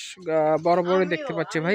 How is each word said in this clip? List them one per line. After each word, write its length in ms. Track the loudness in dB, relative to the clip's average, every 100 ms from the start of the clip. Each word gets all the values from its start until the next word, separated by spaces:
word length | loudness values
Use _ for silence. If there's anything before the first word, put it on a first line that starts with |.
| -16 -12
আহ, 380 | -2 0 2 2
বড় 180 | 2 2
বড় 200 | 2 0 0
দেখতে 260 | -2 -4
পাচ্ছি 260 | -6 -4 -2
ভাই, 140 | 0